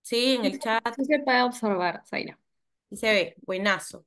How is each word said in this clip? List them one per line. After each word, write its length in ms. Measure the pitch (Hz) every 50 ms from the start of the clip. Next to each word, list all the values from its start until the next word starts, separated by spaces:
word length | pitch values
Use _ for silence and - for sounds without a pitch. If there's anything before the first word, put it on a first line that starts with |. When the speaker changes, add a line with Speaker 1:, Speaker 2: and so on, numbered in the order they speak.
Speaker 1:
Sí, 340 | _ - - 233 240 262 269
en 100 | 240 220
el 100 | 190 -
Speaker 2:
Sí, 40 | -
Speaker 1:
chat. 240 | - 226 220 226 226 240 233
Speaker 2:
sí 80 | 269 269
se 160 | 277 302 285
puede 220 | 285 262 254 247
observar, 600 | 247 247 240 - - 214 202 185 180 175 165 - -
Zaira. 340 | - - - - - - _ _ _ _ _ _ _ _ _ _ _
Speaker 1:
Sí 60 | 202
se 160 | 208 - 220
ve, 240 | 214 196 170 - - -
buenazo. 640 | - - 185 185 196 208 190 180 - - - - _